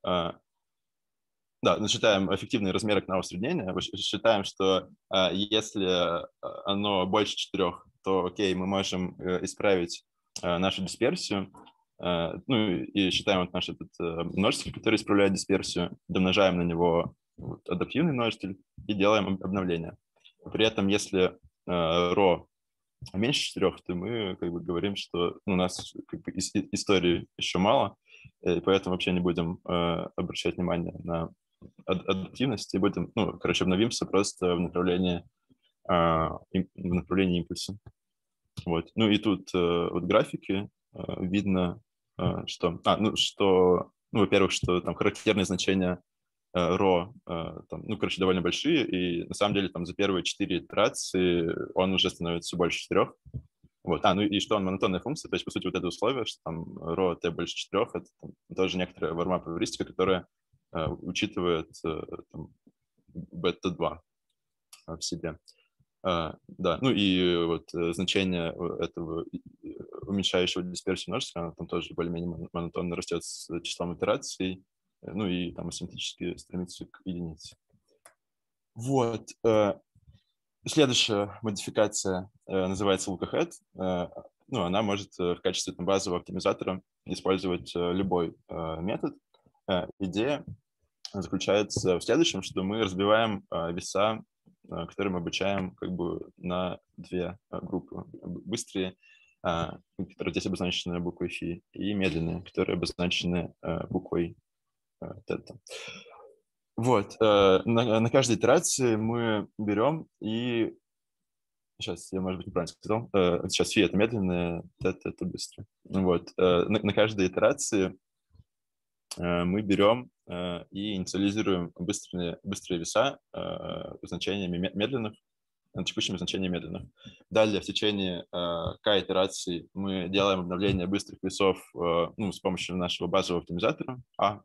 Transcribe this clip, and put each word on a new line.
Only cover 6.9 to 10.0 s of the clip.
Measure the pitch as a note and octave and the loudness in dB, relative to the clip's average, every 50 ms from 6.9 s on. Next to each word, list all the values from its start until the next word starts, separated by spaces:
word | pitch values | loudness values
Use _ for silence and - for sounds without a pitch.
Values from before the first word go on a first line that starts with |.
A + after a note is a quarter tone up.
| G2+ F#2 F2+ | 2 2 2
больше | F#2+ F#2 G#2+ G#2 G2+ - | 2 2 2 2 2 -2
четырех, | - - - - F#2+ F#2 F2 F2 - - _ _ _ _ | -6 -6 -6 0 0 0 0 0 -6 -18 _ _ _ _
то | F#2+ F#2+ F#2 F2 | 0 2 2 2
окей, | F2+ - - G#2 F#2+ F#2 | 0 0 0 2 2 2
мы | F#2 F#2 | 0 0
можем, | F#2+ G2 G2 G2 - - F2+ F#2 F2+ - - | 0 0 0 0 0 -2 -2 -2 -4 -6 -6
э, | - F2+ F2+ F2 - | -4 -2 -2 -2 -2
исправить, | F#2+ - - - G#2 G2 F2+ F2 E2+ - - | -6 -6 0 4 4 4 4 2 -2 -6 -12